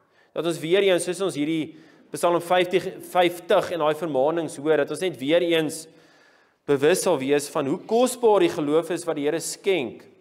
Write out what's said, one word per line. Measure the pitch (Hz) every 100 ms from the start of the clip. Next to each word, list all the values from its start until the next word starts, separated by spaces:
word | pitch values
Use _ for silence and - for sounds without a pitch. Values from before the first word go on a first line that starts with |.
| _ _ _
Dat | 151 165
ons | 160
weer | 156 196 190
eens, | 175
soos | 175 175 190
ons | 143
hierdie | 147 160 143 - - - _
Psalm | 151 180 247
vyftig, | 170 185 180 185 175 - -
vyftig | 180 180 - - 190 -
en | 170
daai | 151 151
vermaanings | 165 135 143 165 147 -
hoor, | 151 151
dat | 147
ons | 151
net | 185 123
weer | 135 170
eens | 170 160 151 - - - _ _ _ _ _ _
bewus | - 139 151 185
sal | 196 147
wees | 131 143 143
van | 160 139
hoe | 175 -
kosbaar | 226 254 - 226 202 170
die |
geloof | 175 147 156 165
is | 170
wat | 170 151
die | 143
Here | 160
skenk. | - - 202 175 113 - - _